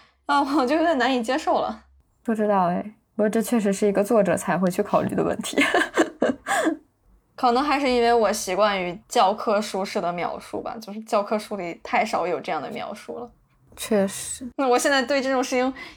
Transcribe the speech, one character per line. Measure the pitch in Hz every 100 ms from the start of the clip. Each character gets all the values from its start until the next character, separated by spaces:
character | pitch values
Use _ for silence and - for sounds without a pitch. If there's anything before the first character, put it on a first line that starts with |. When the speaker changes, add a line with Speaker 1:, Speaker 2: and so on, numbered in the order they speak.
| _ _ -
Speaker 1:
啊， | 285 277 294
我 |
就 | 247 320
有 |
点 | 330 277
难 | 247
以 | 254
接 | 233 262
受 | 370 247
了。 | - 226 _ _ _ _
Speaker 2:
不 | -
知 | 220 208
道 | 196 175
哎， | 185 202 - _ -
不 |
过 | 208
这 | 220
确 | 220 240
实 | 196
是 | 196 208
一 |
个 | 196
作 | 202 233
者 | 190 165
才 | - 170
会 | 185
去 | 185
考 | 202 160
虑 | -
的 | 170
问 | 165 -
题。 | - - - - - - - - - 262
<laughs> | - 784 339 302 _ _ _ _ _
Speaker 1:
可 | - 254
能 | 240
还 | 285 277
是 | 269
因 | 247
为 | 233
我 | 240 202
习 | 214 -
惯 | 180 208 196
于 | 175 170 -
教 | 247 190
科 | 214 - 202
书 | 214 190
式 | 196 208
的 | 170
描 | 175 - -
述 | - -
吧， | - 226
就 | 208
是 | 208
教 | 220 214
科 | 202 214
书 | - 202
里 | 175 -
太 | - 202
少 | 214 - 170
有 | 147
这 | -
样 | 156
的 | 131
描 | - -
述 | 208 - 233
了。 | 240 _ _ _ _ -
Speaker 2:
确 | - 208 196
实。 | - - - 247 -
Speaker 1:
那 | 262
我 | 247
现 | 302
在 | 269
对 | 247 277
这 | 262
种 | 262
事 | 262 254
情 | 254 262 -